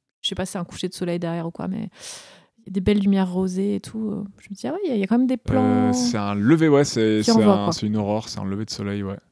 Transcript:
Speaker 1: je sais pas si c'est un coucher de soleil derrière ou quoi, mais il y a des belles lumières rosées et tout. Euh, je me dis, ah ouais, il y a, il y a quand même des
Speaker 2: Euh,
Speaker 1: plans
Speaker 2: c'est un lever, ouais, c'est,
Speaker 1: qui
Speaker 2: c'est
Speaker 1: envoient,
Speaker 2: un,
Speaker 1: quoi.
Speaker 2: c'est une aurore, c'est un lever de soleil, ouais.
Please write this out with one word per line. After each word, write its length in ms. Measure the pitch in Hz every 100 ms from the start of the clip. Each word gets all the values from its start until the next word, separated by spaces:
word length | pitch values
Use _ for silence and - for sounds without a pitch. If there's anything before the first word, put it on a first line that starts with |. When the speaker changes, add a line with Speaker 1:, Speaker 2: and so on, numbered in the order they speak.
| _ _
Speaker 1:
je 80 | -
sais 60 | 190
pas 100 | 190
si 80 |
c'est 40 | 190
un 40 |
coucher 240 | 175 - 180
de 60 |
soleil 260 | - 175 175
derrière 280 | 170 170 165
ou 40 |
quoi, 160 | - 180
mais 220 | 190 220 - - - - - _ _
il 80 | -
y 20 |
a 20 |
des 60 | 190
belles 200 | 185 208
lumières 300 | 196 196 185
rosées 460 | 180 190 185 202 202
et 40 |
tout. 300 | - 220 220
Euh, 120 | - 202 -
je 80 | -
me 40 | 202
dis, 120 | 240
ah 40 |
ouais, 60 | 339 381
il 40 |
y 20 |
a, 40 | 220
il 60 |
y 20 |
a 40 | 190
quand 100 | 240
même 80 | 254
des 60 |
Speaker 2:
Euh, 40 | 254
Speaker 1:
plans 500 | - - 254 254 254
Speaker 2:
c'est 240 | 247 247 110
un 180 | 101 101
lever, 340 | 107 160 160
ouais, 160 | 139 143
c'est, 320 | 117 110 107
Speaker 1:
qui 20 | 107
Speaker 2:
c'est 60 |
Speaker 1:
envoient, 280 | 226 208 196
Speaker 2:
un, 40 | 101
Speaker 1:
quoi. 80 |
Speaker 2:
c'est 140 | 160 107
une 100 | 107
aurore, 320 | 101 107 -
c'est 100 | -
un 60 | 98
lever 200 | 98 110
de 40 |
soleil, 320 | - 101 101
ouais. 160 | 98 98 _